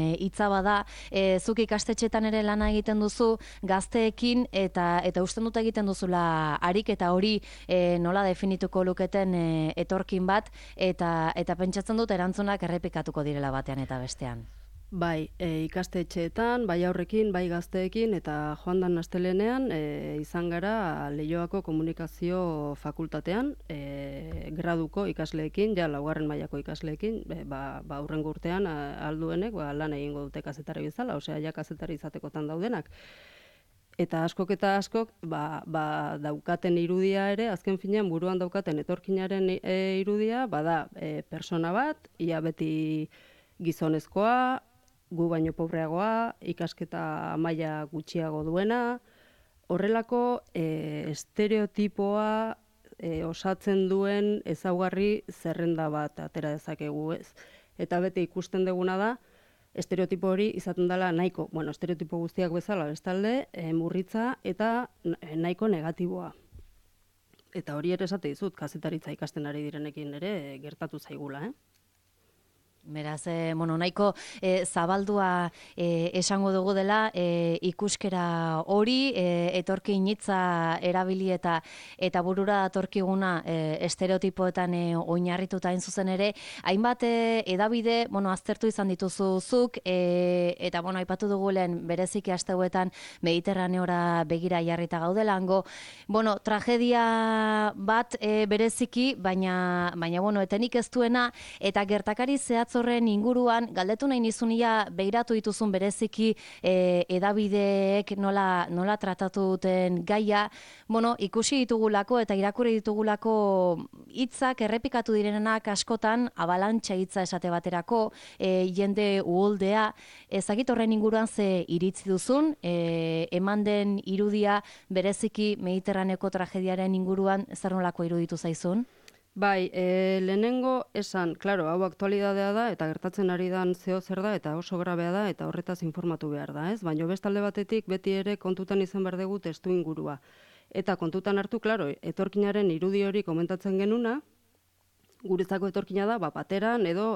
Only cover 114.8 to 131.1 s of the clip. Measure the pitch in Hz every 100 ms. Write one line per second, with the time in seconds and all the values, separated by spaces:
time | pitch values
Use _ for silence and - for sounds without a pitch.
114.8 | 269 240 226 214 208 208 220 220 214 196
115.8 | - 220 214 233 240 - 170 180 202 226
116.8 | - 185 185 196 180 180 175 170 175 175
117.8 | - 233 214 - - - 190 185 185 180
118.8 | 196 202 208 196 170 175 202 208 190 214
119.8 | 220 - - - - 196 - 208 254 233
120.8 | 220 214 214 220 220 - 202 185 - 170
121.8 | 185 - 196 185 - 269 311 294 175 175
122.8 | 170 165 165 160 165 175 196 208 208 208
123.8 | 202 196 - 190 208 208 202 202 - -
124.8 | - 190 190 196 214 - 214 208 180 185
125.8 | 196 190 190 - 196 185 180 190 185 185
126.8 | 190 190 185 190 190 196 - - 190 185
127.8 | 180 - 170 170 170 170 170 160 180 202
128.8 | 247 _ - _ _ 196 202 190 180 180
129.8 | 180 185 190 190 185 196 226 254 254 254
130.8 | - 202 202